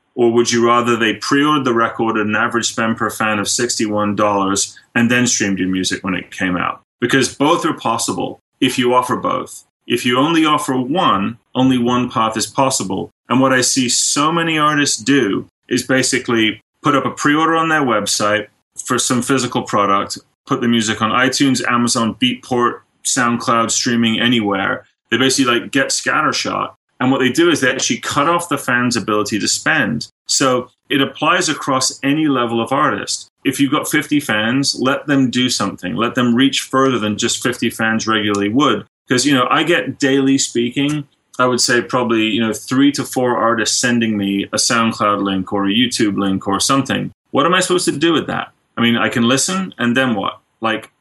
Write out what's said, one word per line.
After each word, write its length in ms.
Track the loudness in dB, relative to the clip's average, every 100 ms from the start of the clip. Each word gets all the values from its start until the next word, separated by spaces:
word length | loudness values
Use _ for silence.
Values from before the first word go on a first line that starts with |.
| _
Or 160 | 0 2
would 220 | 4 2
you 140 | 2 4
rather 280 | 4 2
they 200 | 2 0
pre-ordered 500 | -2 -2 0 2 2
the 100 | 0
record 420 | 0 0 -2 -2 0
at 100 | 0
an 100 | 0
average 300 | 0 -2 -4
spend 300 | -2 -2 -2
per 140 | -4
fan 300 | -2 -2 -2
of 80 | -2
sixty-one 680 | -2 -2 -2 -2 -2 -2
dollars 640 | 0 0 2 0 -2 -4 -8 _
and 160 | 0 2
then 160 | 2 0
streamed 320 | 0 0 -2
your 100 | -2
music 360 | -2 -2 -4
when 100 | -4
it 160 | -6 -8
came 260 | -6 -4 -2
out? 260 | -4 -6 _ -4
Because 340 | 0 2 0
both 300 | 0 2 2 0
are 80 |
possible 640 | -2 -2 -2 -4 -4 -6 -10 _ -2
if 180 | -2 0
you 160 | 2
offer 220 | 2 0 -2
both. 480 | -4 -6 -8 -16 _ _ -4
If 180 | -2 0
you 120 | 2
only 260 | 2 2
offer 320 | 2 2 0 -2
one, 640 | 0 0 2 2 -2 -8 _
only 240 | 0 2 4
one 320 | 2 0 0
path 280 | 0 0 -2
is 100 | -4
possible. 640 | 0 0 0 -4 -6 -8 _ -2
And 120 | 2
what 120 | 4
I 80 | 2
see 280 | 2 0 0
so 420 | 0 0 0 0
many 260 | 0 0 2
artists 420 | 2 2 0 -2
do 460 | 2 2 2 -2 -6 _ -4
is 160 | -4
basically 760 | 0 0 2 -2 0 2 0 -2 _ _
put 140 | 0
up 100 | 0
a 60 | 0
pre-order 460 | -2 0 2 2 0
on 140 | 0
their 120 | 0
website 640 | 2 0 0 -2 0 0 -4 _ _ -12 -4
for 140 | -2
some 200 | 0 0
physical 420 | 0 0 0 -4
product, 540 | -2 0 2 2 -2 -10 _ _ -6
put 140 | -2
the 80 | 2
music 340 | 2 0 -2
on 80 | 0
iTunes, 560 | 2 2 2 2 2 0
Amazon, 480 | 0 0 0 0
Beatport, 680 | -2 -4 -6 -4 0 0 -2 _ _
SoundCloud, 680 | -4 0 0 0 0 0 0
streaming 480 | 0 0 2 2 2
anywhere. 680 | 2 2 0 -2 -2 -4 -10 _ -4
They 80 | 0
basically, 400 | 2 2 2 0
like, 140 | 0
get 160 | -2 0
scattershot. 840 | -2 -2 0 0 -2 -4 -4 -6 -10 _ -2
And 100 | 0
what 80 | 2
they 140 | 2
do 180 | 2 2
is 100 | 4
they 120 | 0
actually 260 | 0 -2 -4
cut 300 | -2 0 0
off 200 | 0 -2
the 80 | -4
fans' 400 | 0 0 2 0
ability 440 | 0 -2 0 -2
to 80 | -2
spend. 580 | -2 0 0 0 -4 -8 _ -4
So 420 | 0 2 0 -4 _ -4
it 120 | -2
applies 460 | -2 -2 0 0 0
across 500 | -4 -2 -2 -2 -2
any 240 | -2 0 2
level 320 | 0 0 -2
of 100 | 0
artist. 580 | 0 0 -2 -6 -8 -10 _
If 140 | -4 0
you've 140 | 0
got 160 | 0 0
fifty 320 | -2 0 -2
fans, 560 | 0 -2 0 0 0 0
let 300 | 0 0 0
them 200 | 2 2
do 220 | 2 0
something. 460 | -2 -4 -6 -6 -2
Let 180 | -2
them 220 | 0 2 4
reach 240 | 2 0
further 400 | -2 0 2 0
than 180 | -2 -2
just 240 | -2 -2
fifty 280 | -4 -2 -4
fans 360 | -2 -2 0 0
regularly 420 | 0 0 0 0
would. 380 | 2 2 0 -6 _ -2
'Cause, 180 | 0 2
you 80 |
know, 140 | 2 2
I 140 | 0
get 340 | 2 0 -2 -2
daily 400 | 2 2 2 2
speaking, 680 | 0 -2 -2 -2 -2 -2 -8 _ _ -2
I 60 | 0
would 140 | 2
say 220 | 2 0
probably, 460 | 0 -2 0 0 0
you 120 | 0
know, 120 | -2
three 400 | -4 -2 2 2
to 100 | 2
four 340 | -4 -2 0 0
artists 440 | 0 0 -2 0
sending 360 | 0 0 0 -2
me 280 | -2 -2 -2
a 60 | -2
SoundCloud 680 | 0 0 0 0 0 0
link 280 | -2 -2 -2
or 140 | -2 0
a 80 |
YouTube 440 | 0 0 0 0 0
link 280 | -2 -2 -2
or 140 | -2
something. 500 | 0 0 0 -4 -6 -12 _
What 140 | 0 2
am 80 |
I 60 | 2
supposed 260 | 2 0 0
to 120 | 0
do 140 | 2
with 160 | 0 -2
that? 240 | -6 -8 _ _ -2
I 40 |
mean, 160 | 0 2
I 120 | 0
can 180 | 2 2
listen, 480 | 2 0 -2 -4 -2
and 200 | 0 2
then 180 | 0
what? 240 | 0 -4 -8 _ -6
Like, 320 | -4 -4 -8 _